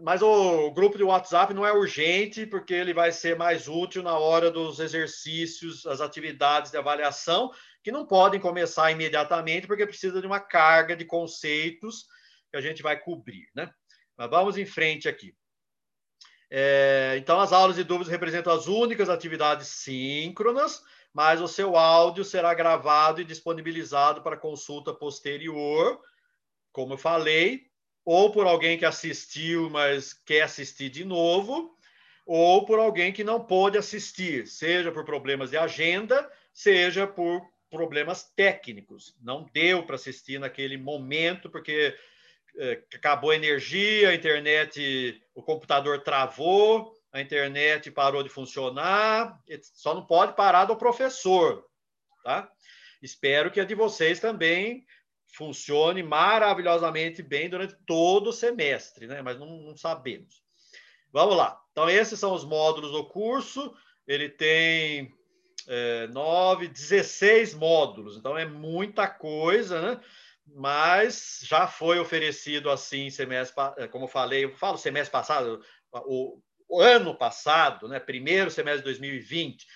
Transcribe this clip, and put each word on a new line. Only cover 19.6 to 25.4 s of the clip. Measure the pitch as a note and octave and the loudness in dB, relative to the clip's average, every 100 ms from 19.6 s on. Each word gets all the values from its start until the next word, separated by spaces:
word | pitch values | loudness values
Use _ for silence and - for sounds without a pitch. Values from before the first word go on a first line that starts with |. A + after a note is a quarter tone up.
| C3+ | -4
síncronas, | - - C3 C3 D3 D#3+ F#3 G#3+ B3 D#4 D#4+ - - _ | -14 -10 -8 -6 -6 -8 -2 0 0 -2 -4 -18 -20 _
mas | - D3+ E3 | 0 2 2
o | E3+ | 0
seu | - G3 E3+ | -4 2 4
áudio | D#3+ E3 E3+ E3+ | 6 8 6 2
será | G3 F#3+ E3+ | -4 0 0
gravado | E3+ E3 D#3+ C#3+ D3+ D#3 D#3+ | 2 2 2 4 4 4 2
e | |
disponibilizado | E3 D#3 - E3 E3 E3 C#3+ C#3+ C#3+ D3 | -6 -10 -8 -6 -8 -10 -4 2 2 2
para | D#3 D3+ | -4 -8
consulta | D#3 C#3+ - D3 C#3+ | -10 -12 -12 -10 -10
posterior, | C#3 D3 C#3 C#3+ C#3+ | -10 -10 -10 -10 -8